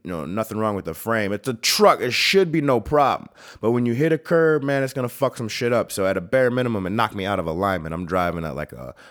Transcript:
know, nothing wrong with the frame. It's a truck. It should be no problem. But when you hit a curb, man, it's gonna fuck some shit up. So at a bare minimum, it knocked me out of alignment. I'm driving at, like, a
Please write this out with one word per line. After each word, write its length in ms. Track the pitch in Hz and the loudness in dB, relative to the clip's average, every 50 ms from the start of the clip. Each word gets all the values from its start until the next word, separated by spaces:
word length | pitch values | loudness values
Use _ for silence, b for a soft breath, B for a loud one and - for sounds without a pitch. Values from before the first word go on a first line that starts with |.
| - | -12
know, 220 | 90 87 82 71 | -10 -8 -8 -6
nothing 320 | 71 92 110 110 - - 107 | -6 -4 -4 -4 -4 -4 -2
wrong 180 | 110 107 104 | -2 0 -2
with 80 | 95 87 | -2 -4
the 80 | 82 80 | -6 -8
frame. 400 | - - 110 113 110 104 98 104 | -8 -4 -2 -2 0 0 -2 -4
It's 160 | 101 - 131 | -4 -4 -6
a 60 | 120 | -6
truck. 480 | 113 - - - - 208 185 147 - - | -4 -2 -2 2 6 6 6 6 4 2
It 100 | 123 113 | -2 0
should 400 | - - - 190 196 190 165 147 | 0 0 2 4 4 4 4 2
be 80 | 160 | 0
no 180 | 143 143 127 117 | 2 2 2 2
problem. 520 | - - 151 147 139 123 92 - - - B B B B B B - | 2 2 2 4 4 4 2 0 -4 -10 B B B B B B 0
But 100 | 113 120 | 0 2
when 140 | 120 120 | 2 2
you 80 | 120 117 | 0 0
hit 180 | 123 156 165 160 | 0 2 2 0
a 60 | 151 | 0
curb, 440 | - - 175 165 165 156 156 147 135 | 0 0 2 4 4 4 2 2 0
man, 200 | 139 139 139 135 | 0 0 0 -2
it's 100 | 127 - | -2 -2
gonna 160 | 135 123 117 | -4 -4 -4
fuck 300 | - - 135 123 - - | -2 -2 -2 -2 -2 -4
some 100 | 120 104 | -6 -6
shit 240 | - - 123 120 123 | -4 -2 0 2 2
up. 180 | 113 95 - | 2 0 0
So 160 | - 104 95 | -2 -2 0
at 120 | 95 95 95 | 0 0 0
a 20 | |
bare 300 | 87 - - 131 127 120 | -2 0 2 2 2 2
minimum, 360 | 123 127 123 120 113 101 92 | 2 0 0 0 -2 -2 -2
it 40 | 90 | -2
knocked 260 | 101 117 113 107 - | 0 0 0 -2 -2
me 80 | 101 92 | -4 -4
out 160 | 101 101 92 | -2 -2 -2
of 60 | 85 | -2
alignment. 480 | 82 80 87 101 98 95 87 78 78 80 | -2 -2 0 0 0 0 -2 -4 -6 -6
I'm 120 | 85 92 | -6 -4
driving 380 | 80 92 92 87 87 85 85 80 | -2 0 0 0 0 -2 -4 -6
at, 100 | 78 65 | -8 -8
like, 180 | 73 73 - - | -8 -10 -10 -12
a 220 | 58 64 64 - B B B | -14 -16 -16 -16 B B B